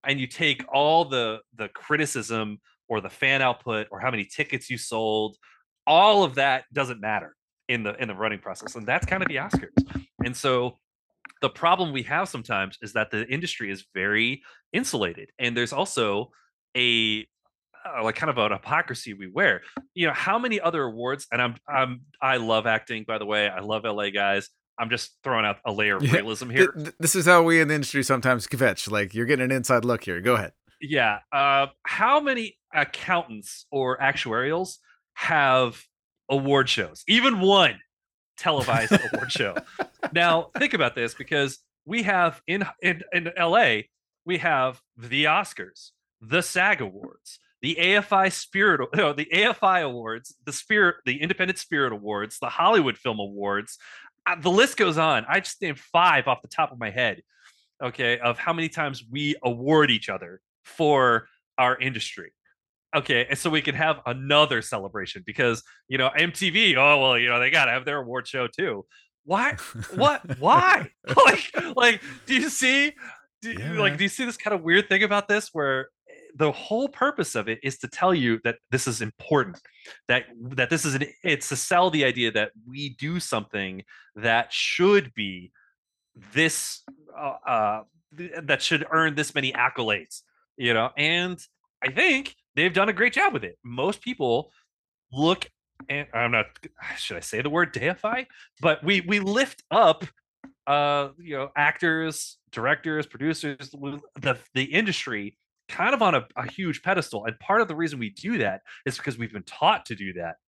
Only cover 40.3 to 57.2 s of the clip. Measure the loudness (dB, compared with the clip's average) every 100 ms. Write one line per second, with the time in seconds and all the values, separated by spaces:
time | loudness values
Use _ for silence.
40.3 | 2 0 -2 0 2 0 0 -6 -6 -4
41.3 | 0 0 -4 _ _ -8 -4 0 2 2
42.3 | 0 -6 -4 -4 -2 -2 -2 -4 -4 -4
43.3 | -2 2 4 4 2 -4 _ _ _ -6
44.3 | -2 0 2 0 -4 _ -20 -6 0 2
45.3 | 2 -2 -10 -16 -16 -20 _ _ _ -2
46.3 | -2 0 0 0 0 -4 -10 -18 -20 -20
47.3 | -20 _ _ -6 0 2 2 4 2 2
48.3 | 0 -6 2 2 2 0 0 0 0 0
49.3 | 2 2 2 2 2 0 -6 -8 -10 -12
50.3 | -18 -12 -12 0 4 4 2 -4 -2 -2
51.3 | -2 -2 -4 -4 0 0 -2 -4 -4 -4
52.3 | -6 -8 2 4 4 2 -2 -4 -4 -8
53.3 | -6 -2 -2 -4 -16 -20 -20 -20 _ -6
54.3 | -2 2 4 4 4 2 4 2 2 2
55.3 | -2 -2 -8 -8 -8 0 4 6 4 2
56.3 | -2 -2 -4 -4 -2 -6 -2 -2 -2